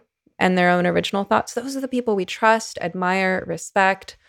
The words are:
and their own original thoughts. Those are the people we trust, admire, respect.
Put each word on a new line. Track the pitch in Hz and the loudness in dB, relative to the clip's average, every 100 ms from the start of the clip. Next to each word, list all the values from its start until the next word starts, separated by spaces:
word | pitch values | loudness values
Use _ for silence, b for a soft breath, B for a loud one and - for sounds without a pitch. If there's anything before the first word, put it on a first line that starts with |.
| _ _ _ - | _ _ _ -2
and | 185 185 | 2 4
their | 180 | 4
own | 180 175 | 4 2
original | 170 170 202 | 0 0 -4
thoughts. | 202 220 - | 0 0 0
Those | - 262 269 | -6 -6 -6
are | |
the | 262 | -4
people | 247 240 202 | -4 0 -2
we | 185 | -2
trust, | - 220 226 - - | 0 4 4 0 -8
admire, | 175 185 180 190 190 185 - | -6 -4 -2 0 0 -2 -4
respect. | 165 - 208 190 190 - - | -8 -4 2 2 0 -8 -20